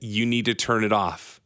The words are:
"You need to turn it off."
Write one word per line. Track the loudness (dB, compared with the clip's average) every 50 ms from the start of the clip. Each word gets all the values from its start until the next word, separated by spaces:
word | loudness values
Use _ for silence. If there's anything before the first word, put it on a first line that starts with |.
"You | -10 -4 -2 0 0
need | 2 0 0 0
to | 0 -2
turn | -2 0 0 2 2 2
it | 2
off." | 2 2 2 0 -2 -6 -10 -16 -20 -20 _